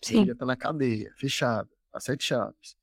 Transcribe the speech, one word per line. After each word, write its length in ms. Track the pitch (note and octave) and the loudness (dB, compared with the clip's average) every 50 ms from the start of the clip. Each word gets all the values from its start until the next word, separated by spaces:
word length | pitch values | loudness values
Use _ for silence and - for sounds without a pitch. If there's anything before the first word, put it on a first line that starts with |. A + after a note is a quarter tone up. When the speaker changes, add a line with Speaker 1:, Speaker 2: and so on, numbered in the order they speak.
Speaker 1:
Sim. 120 | - - A3+ | -2 2 4
Speaker 2:
Deveria 220 | A3 G3 F3 A#2+ | 6 6 4 2
tá 100 | - B2+ | -2 -2
na 100 | B2+ B2+ | -2 -2
cadeia, 560 | - - - D#3+ D3 C3+ B2 A2 G#2+ G#2 G#2 - | -2 -2 -4 0 0 2 2 2 0 -2 -6 -8
fechado, 520 | - - C3+ - - C#3+ B2 A2+ G#2 G2+ - _ _ _ _ | -6 -4 -2 0 0 2 2 2 0 -2 -6 _ _ _ _
a 60 | - A#2 | -12 -8
sete 260 | - - C#3 C3+ - | -6 -4 -4 -2 -2
chaves. 520 | - C#3 A#2+ G2+ G#2 - _ - - - _ | 0 0 0 -2 -4 -6 _ -20 -20 -20 _